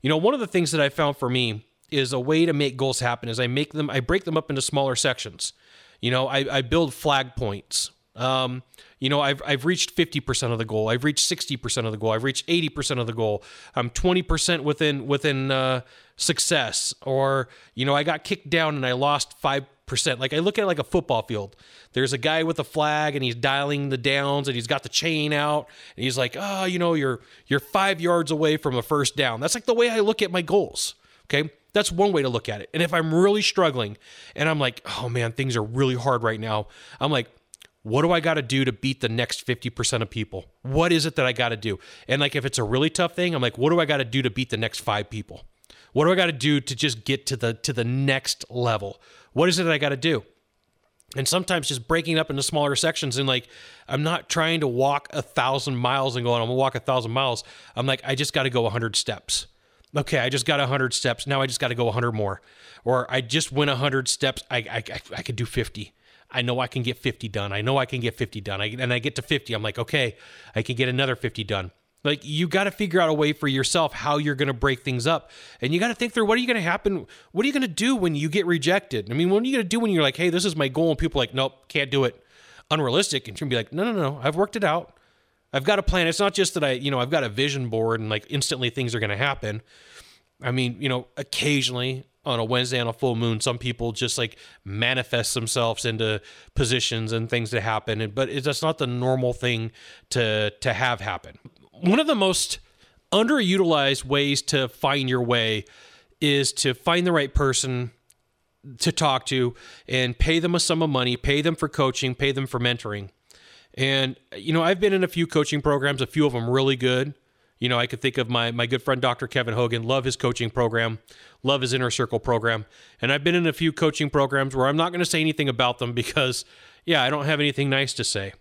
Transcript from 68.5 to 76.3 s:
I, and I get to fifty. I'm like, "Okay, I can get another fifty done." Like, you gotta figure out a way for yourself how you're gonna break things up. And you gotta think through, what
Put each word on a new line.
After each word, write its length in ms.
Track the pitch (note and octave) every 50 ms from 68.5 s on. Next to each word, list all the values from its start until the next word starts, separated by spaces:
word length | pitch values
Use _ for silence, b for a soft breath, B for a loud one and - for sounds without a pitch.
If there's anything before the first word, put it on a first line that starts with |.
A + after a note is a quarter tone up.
| G2 F#2+
I, 60 | G2+ G#2+ A2 B2
and 140 | C3 A#2+ B2
I 60 | B2
get 180 | A2+ D3 -
to 40 | -
fifty. 300 | - - D#3 C#3 - - A#2
I'm 80 | G#2
like, 160 | G#2+ G#2+ -
"Okay, 380 | - A#2 - - D3 C3 A#2 - B B B B B B B B
I 60 | A2
can 160 | G#2+ - B2+
get 100 | A#2 C3
another 300 | B2+ B2 B2+ C#3 C3 B2
fifty 260 | - - A#2 - - G#2
done." 280 | F#2+ G#2+ G2 F#2 F2+ _ _ _ _ _ _ -
Like, 160 | D3 D3+ C#3+ -
you 240 | D3+ D3+ D3+ F3+
gotta 240 | E3 E3 F#3+ G3+ G3+
figure 300 | F#3+ - G#3 F#3 D#3+ F#3
out 80 | E3+ D#3+
a 40 | D#3
way 200 | D3+ D3+ D3 D3+
for 160 | - - C#3+
yourself 420 | C3+ C3+ C3 - - F3 D#3+ C#3+
how 240 | - - - D3 D3
you're 200 | D3 D3+ D3 C#3+
gonna 180 | C3 D3 C3+ C3+
break 320 | A#2 B2+ C#3 C3 B2+ -
things 200 | C3+ B2+ B2 A2+
up. 240 | D3 E3 D3 - B B B B B B B
And 140 | A#2+ C3 D#3
you 60 | F3
gotta 120 | G#3+ A#3+ A#3
think 200 | - A#3+ A#3 -
through, 100 | A#3+ A3
what 140 | G3+